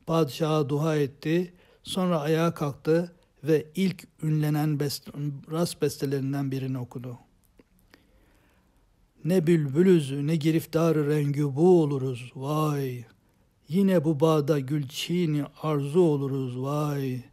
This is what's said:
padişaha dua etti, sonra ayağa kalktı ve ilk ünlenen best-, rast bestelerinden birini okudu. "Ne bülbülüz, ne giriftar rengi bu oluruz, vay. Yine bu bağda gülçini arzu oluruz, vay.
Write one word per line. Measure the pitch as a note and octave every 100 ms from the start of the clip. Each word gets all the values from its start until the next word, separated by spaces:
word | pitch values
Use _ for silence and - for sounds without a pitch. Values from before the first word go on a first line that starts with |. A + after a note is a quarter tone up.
| -
padişaha | E3 D3+ - D#3 D#3 C3
dua | C#3+ D#3+ D3+
etti, | C#3 D3 D#3 E3+ F3+ - _ _
sonra | - G3 F3+ E3
ayağa | D3 D#3+ E3+
kalktı | E3 D3 - D#3 E3 F3 - _ _
ve | C#3 D3+ D3+ -
ilk | F#3+ - - _
ünlenen | D#3 D#3 D3+ D3+ D#3 C#3+
best-, | C#3+ - - - D3 C#3 D#3
rast | D#3+ F3 -
bestelerinden | D3 - C#3 C#3 C3+ C#3 C#3
birini | C3 C3 C3
okudu. | A#2+ B2+ B2 B2 _ _ _ _ _ _ _ - _ _ _ _ _ _ _ _ _ _ _ _ D#3
"Ne | F#3 D#3+
bülbülüz, | E3+ C#3+ C#3 F#3+ F3 C3+
ne | C#3 C#3+ E3
giriftar | D#3 D#3+ - D#3+ E3 D#3
rengi | D3 D3+ C#3+ C#3 C#3+ C3+
bu | F3 F3+
oluruz, | D3 C#3 C3 A#2+ B2 C3+
vay. | C3+ D3+ D3+ C#3+ C3 B2 A#2 _ _ _ _ _ -
Yine | F3 G3 F3+
bu | D3+ C#3+
bağda | D#3+ D#3 C#3+ D3+
gülçini | C3 D3+ B2+ - - F3 E3+ D3 C#3+ -
arzu | D#3 D3 C#3 E3
oluruz, | E3+ C#3+ C#3 C3+ C3 B2
vay. | C3+ D3 D3+ C#3+ C3+ B2+ -